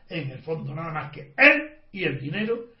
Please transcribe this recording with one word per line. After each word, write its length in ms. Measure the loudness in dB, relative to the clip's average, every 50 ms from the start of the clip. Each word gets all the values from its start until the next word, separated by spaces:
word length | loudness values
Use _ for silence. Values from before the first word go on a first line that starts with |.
| -14 -8
en 220 | -6 -4 -4 -4
el 80 | -6 -8 -6
fondo, 320 | -4 -4 -4 -4 -6 -6
nada 180 | -4 -4 -4 -4
más 180 | -4 -4 -6
que 240 | -8 -12 -14 -8 2
él 420 | 6 8 8 8 6 2 -4 -10 -18 -20 -12
y 140 | -6 -2 -2
el 160 | -2 -2 -2
dinero, 460 | -4 -4 -2 -2 0 0 -2 -2 -4 -12 -16 _